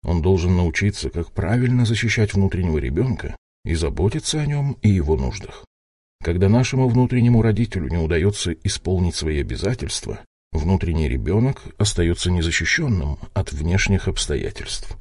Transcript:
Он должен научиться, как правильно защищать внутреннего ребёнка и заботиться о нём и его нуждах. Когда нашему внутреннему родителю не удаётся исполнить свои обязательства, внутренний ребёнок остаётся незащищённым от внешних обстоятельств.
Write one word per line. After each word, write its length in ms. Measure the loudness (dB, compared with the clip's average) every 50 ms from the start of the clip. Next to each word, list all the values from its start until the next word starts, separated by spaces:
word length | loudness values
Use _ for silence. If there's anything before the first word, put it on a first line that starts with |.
Он 180 | -2 0 -2 2
должен 340 | 4 2 2 4 4 2 2
научиться, 520 | 4 2 0 0 0 0 0 -2 -2 -8 -6
как 240 | -6 -6 -8 -6
правильно 540 | -6 -4 -2 0 0 2 2 2 2 2 2
защищать 480 | 2 0 0 0 0 2 2 0 2 2
внутреннего 420 | 2 2 2 0 0 0 0 0
ребёнка 600 | 0 -2 -2 0 0 0 0 -2 -4 -6 -10 -12 -12 _ _ _ _ _
и 100 | -4 -2
заботиться 680 | -2 -2 -2 -2 0 0 0 0 -2 -6 -4 -4 -2
о 60 | -2
нём 300 | -2 -2 -2 -2 -2 -4 2
и 80 | 2 4
его 260 | 4 4 2 0 0
нуждах. 480 | 0 0 -4 -6 -8 -12 -14 -18 -20 -20 _ _ _ _ _ _ _ _ _ _ _
Когда 280 | -4 -2 0 2 4 4
нашему 380 | 6 4 4 2 2 2 2 4
внутреннему 520 | 4 4 2 4 4 4 4 6 6 6
родителю 480 | 4 4 2 2 0 -2 -2 -4 -4 -2
не 80 | -2
удаётся 560 | 0 0 2 2 2 2 2 0 0 -4 -4
исполнить 640 | -4 -2 -4 -4 -4 -2 -2 -2 0 2 0 0 -2
свои 260 | -2 -4 -2 -2 -2
обязательства, 800 | -2 -4 -4 -4 -2 -4 -4 -4 -6 -6 -6 -8 -8 -8 -10 -10 -12 _ _ _ _ _
внутренний 560 | -4 -2 2 2 2 2 2 0 0 0 0 0
ребёнок 540 | -2 -2 -2 0 2 2 2 0 -2 -4 -10 -18 -4 -2
остаётся 520 | -2 0 2 0 2 0 0 0 0 0
незащищённым 880 | 0 0 0 0 -2 -2 -2 0 0 0 0 0 0 0 -2 -4 -4 -6 -10 -6
от 200 | -6 -6 -4 -4
внешних 560 | -6 -4 -2 0 0 0 2 2 0 0 0 -2
обстоятельств. 880 | -4 -4 -4 -4 -4 -4 -4 -6 -8 -10 -10 -10 -8 -10 -8 -10 -12 -14